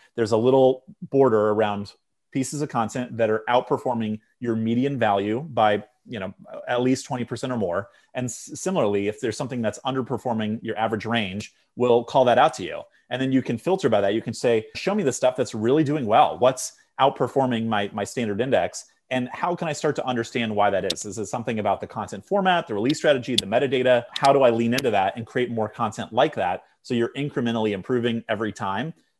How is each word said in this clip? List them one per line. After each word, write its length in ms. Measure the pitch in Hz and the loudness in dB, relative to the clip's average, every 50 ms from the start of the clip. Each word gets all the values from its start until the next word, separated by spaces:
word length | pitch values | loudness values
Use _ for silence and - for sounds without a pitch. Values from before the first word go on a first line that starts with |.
| _ _ - | _ _ -4
There's 160 | - 117 104 | -2 -2 2
a 60 | 117 | 2
little 480 | 110 113 127 131 135 131 131 131 - _ - - - - - | 2 4 4 6 6 6 6 4 2 _ -20 -20 -18 -10 -2
border 380 | - 139 135 127 110 107 104 107 | 2 4 4 6 6 4 4 4
around 440 | 104 104 107 104 104 101 101 98 - _ _ _ _ _ _ _ | 2 2 2 0 0 -4 -6 -10 -14 _ _ _ _ _ _ _
pieces 320 | - 139 127 - - 143 151 | -6 -4 -4 -4 -4 -6 -6
of 60 | 139 | -4
content 480 | - 123 113 110 - 131 123 120 - | -2 -2 -2 -2 -4 -8 -8 -6 -2
that 120 | 113 113 107 | 0 0 2
are 140 | 110 110 - - | 2 0 0 2
outperforming 720 | 120 123 127 - 147 127 - 135 123 113 113 107 107 107 _ _ _ - | 0 0 2 2 -2 -2 -2 -2 -4 -2 -2 -4 -6 -8 _ _ _ -8
your 160 | 123 120 113 | -4 -2 -2
median 440 | 113 113 113 117 120 127 139 143 127 | 0 0 0 0 2 0 0 0 0
value 420 | 113 107 101 101 98 104 107 123 | 2 2 2 2 2 0 -2 -4
by, 420 | 156 170 127 113 110 107 104 107 107 - _ _ _ | -4 -4 0 2 4 4 4 2 -2 -6 _ _ _
you 140 | - - 110 | -14 -10 -10
know, 120 | 95 98 98 _ - - 110 113 - - | -10 -10 -12 _ -18 -16 -16 -12 -6 -2
at 140 | 123 123 127 | -2 0 2
least 240 | 127 131 127 - | 2 2 0 -2
twenty 180 | - 143 123 120 | -6 -6 -6 -6
percent 280 | 113 127 113 - 131 127 | -6 -8 -8 -6 -6 -4
or 40 | |
more. 320 | 117 107 87 85 95 104 - _ _ _ _ - | -2 -2 -2 -2 -4 -4 -6 _ _ _ _ -10
And 120 | 127 127 | -8 -8
s-, 240 | 123 - - - - 147 | -8 -8 -10 -16 -16 -14
similarly, 540 | - - 185 190 180 127 104 104 101 101 101 | -8 -6 -4 0 0 0 2 2 0 0 -2
if 120 | 104 - | -4 -4
there's 180 | - 117 107 - | -4 -6 -4 -4
something 240 | 139 127 135 123 117 | -6 -6 -4 -4 -2
that's 180 | 107 104 - | -2 -4 -4
underperforming 800 | - 131 131 131 123 - 131 107 - 127 117 110 107 107 107 117 - | -6 -4 -4 -4 -4 -4 -4 -6 -4 -4 -4 -2 -2 -4 -4 -6 -6
your 160 | 113 107 - | -6 -4 -2
average 280 | 113 110 113 107 - | -2 -2 -2 -2 -4
range, 460 | 113 117 117 107 92 92 104 104 - _ _ _ _ - | -2 -2 -2 -2 -2 -6 -8 -10 -12 _ _ _ _ -6
we'll 300 | - 120 123 120 120 120 | 0 2 4 4 4 2
call 200 | - - 143 131 | 2 2 4 6
that 120 | 123 117 113 | 6 6 6
out 160 | 139 160 - | 6 4 4
to 80 | - 95 | 0 -8
you. 200 | 78 78 76 - _ _ _ _ - | -8 -8 -10 -12 _ _ _ _ -8
And 100 | 123 127 | -6 -4
then 120 | 135 131 131 | -2 2 2
you 100 | 131 123 | 0 0
can 160 | - 120 113 | 0 -4 -4
filter 300 | - 170 185 185 - 135 | 0 0 0 0 2 2
by 140 | 113 104 101 | 2 2 2
that. 120 | 98 104 | 2 0
You 80 | 110 107 | -2 -4
can 120 | - 110 | -6 -6
say, 320 | - - 127 117 110 110 - - | -2 2 2 2 2 0 -2 -10
"Show 180 | - - 185 196 | -6 -4 -2 -2
me 80 | 214 185 | 0 0
the 100 | 135 120 | -2 -2
stuff 220 | - - - - | 0 0 0 0
that's 200 | - 127 - - | 0 -4 -4 -4
really 280 | 113 107 117 131 156 160 | -2 0 2 2 2 2
doing 240 | 131 147 156 131 | 2 0 -2 0
well. 320 | 104 107 127 147 87 80 82 | 2 4 4 4 4 2 2
What's 360 | 104 127 135 - - - - _ _ _ _ - | 2 2 2 2 -6 -12 -12 _ _ _ _ 2
outperforming 640 | 131 139 143 - 139 117 - 139 135 127 123 110 113 | 2 2 2 2 -2 0 0 0 0 0 0 -2 -2
my, 240 | 113 110 104 104 101 - | 0 0 -2 -2 -2 -4
my 120 | 107 101 | -6 -6
standard 360 | - - - 120 110 101 98 | -6 -4 -4 -4 -2 -2 -2
index? 440 | 127 135 123 98 85 90 - - - _ _ _ _ - | -2 2 2 2 2 0 -4 -8 -16 _ _ _ _ -6
And 200 | 131 127 123 127 - | -4 -4 -4 -4 -6
how 220 | - - 175 180 | -4 -4 -4 -2
can 140 | 170 175 165 | -2 -4 -4
I 40 | 147 | -4
start 220 | - - 156 139 | -2 -2 -2 -2
to 80 | - - | -2 -2
understand 520 | 131 127 117 117 - - 127 117 110 107 | -4 -2 -4 -4 -4 -2 -4 -2 -2 0
why 120 | 104 104 104 | 2 2 2
that 220 | 98 95 90 95 92 | 2 2 0 -2 -4
is? 120 | - - | -4 -8
Is 120 | 107 95 | -10 -8
it 100 | 110 107 | -8 -8
something 340 | 92 - 123 113 - 117 107 | -6 -6 -6 -4 -4 -4 -2
about 200 | 101 104 98 - | 0 0 0 -2
the 60 | - | -4
content 400 | - - 113 107 - - 101 - | -10 -8 -8 -10 -8 -10 -12 -6
format, 400 | - 190 202 190 190 180 170 - | -2 -2 0 2 2 2 0 0
the 80 | - 113 | -2 -4
release 240 | 101 107 127 151 - | -2 0 0 0 0
strategy, 380 | - 160 147 131 120 - 127 | 2 2 2 2 0 -2 -2
the 100 | 110 - | -2 -2
metadata? 560 | 98 107 123 139 135 131 127 127 127 127 120 120 - - - | 0 0 0 0 2 0 2 4 4 4 4 2 -2 -6 0
How 140 | 147 139 143 | 4 6 6
do 100 | 143 135 | 6 6
I 80 | 123 | 6
lean 240 | 117 113 117 117 120 | 4 4 2 2 0
into 160 | 131 139 123 | 0 0 0
that 260 | 107 101 95 98 - | 2 2 2 0 -2
and 80 | - 113 | -4 -10
create 240 | - - 131 123 117 | -6 -4 -2 -2 -2
more 200 | 120 113 107 104 | -2 -4 -4 -4
content 440 | - - 117 107 101 - 107 87 107 | -4 -4 -4 -4 -4 -6 -10 -4 2
like 220 | 117 143 160 - | 2 2 2 2
that 300 | 117 95 87 92 - - _ _ _ - | 0 -2 -2 -2 -4 -8 _ _ _ -6
so 100 | - 127 | -2 0
you're 200 | 117 117 120 - | 0 0 0 -2
incrementally 540 | 139 143 147 - 147 123 117 117 117 110 107 | -4 -6 -4 -2 -2 -2 0 0 0 0 0
improving 540 | 101 95 - - 127 123 117 120 117 117 - - | -2 -2 -2 -2 -2 0 0 0 -2 -2 -4 -4
every 240 | 113 104 113 107 98 | -4 -2 -2 -4 -6
time?" 400 | - - 98 95 101 131 160 165 _ _ _ _ | -6 -6 -4 -4 -4 -6 -8 -10 _ _ _ _